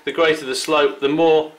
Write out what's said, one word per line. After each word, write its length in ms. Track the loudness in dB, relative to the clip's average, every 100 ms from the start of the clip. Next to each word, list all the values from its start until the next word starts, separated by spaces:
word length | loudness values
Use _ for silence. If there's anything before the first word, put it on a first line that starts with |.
| -8
the 60 |
greater 340 | 0 0 0 -4
the 80 |
slope, 460 | -8 -2 0 0 0
the 100 | -2
more 420 | 2 4 2 0